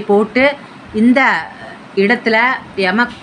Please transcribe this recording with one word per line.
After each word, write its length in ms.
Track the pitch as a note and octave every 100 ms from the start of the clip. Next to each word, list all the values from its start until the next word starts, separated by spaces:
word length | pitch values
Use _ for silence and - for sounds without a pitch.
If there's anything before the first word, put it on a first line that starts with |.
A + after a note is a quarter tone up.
| G#3
போட்டு 400 | G3+ G#3+ B3 C#4 C#4+ - - - G#3+
இந்த 200 | A#3+ B3+ B3+ F3 D#3+ - - - - -
இடத்துல 340 | G3+ A#3 A#3 A3 B3 B3 - - F#3
யம 200 | G#3+ A#3+ -